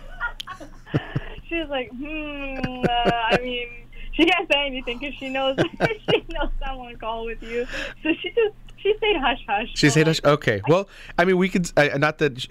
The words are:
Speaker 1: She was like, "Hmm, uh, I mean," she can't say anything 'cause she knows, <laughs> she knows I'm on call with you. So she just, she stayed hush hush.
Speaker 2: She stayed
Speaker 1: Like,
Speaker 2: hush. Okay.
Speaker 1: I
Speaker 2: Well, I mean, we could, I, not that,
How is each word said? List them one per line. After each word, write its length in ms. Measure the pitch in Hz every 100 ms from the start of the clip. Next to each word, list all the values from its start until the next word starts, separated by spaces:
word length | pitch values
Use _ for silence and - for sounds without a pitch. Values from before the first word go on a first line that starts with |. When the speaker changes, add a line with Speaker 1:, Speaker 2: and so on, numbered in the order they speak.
| - - - - - - 302 - - - - - - - -
Speaker 1:
She 100 | 339
was 80 | 302
like, 220 | 277 240
"Hmm, 920 | 247 294 311 302 285 269 262 254 254
uh, 260 | 247 240 233 233 226
I 80 | 247
mean," 260 | 254 247 240 - - - -
she 120 | -
can't 260 | 339 349 330
say 140 | 285 285
anything 320 | 262 254 240
'cause 160 | 285 -
she 100 | 269
knows, 280 | 262 269 269
<laughs> 540 | 330 - - 427 -
she 140 | - -
knows 180 | 320 285 -
I'm 140 | 277 262
on 180 | 240 240
call 280 | 226 226 226
with 160 | 226
you. 240 | 226 233 247 - - -
So 100 | 311 -
she 100 | 370
just, 240 | 466 427 - - -
she 160 | 392 415
stayed 200 | 427 339
hush 260 | 262 262 -
hush. 220 | 208 220
Speaker 2:
She 160 | - 147
stayed 160 | 156 160
Speaker 1:
Like, 80 | 156
Speaker 2:
hush. 80 | 143
Okay. 280 | 147 - 104
Speaker 1:
I 40 | 110
Speaker 2:
Well, 180 | 175 202 - - -
I 60 |
mean, 120 | 175 180
we 120 | 190
could, 220 | 196 175 -
I, 120 | 147 139
not 200 | 151 156
that, 300 | 147 127 -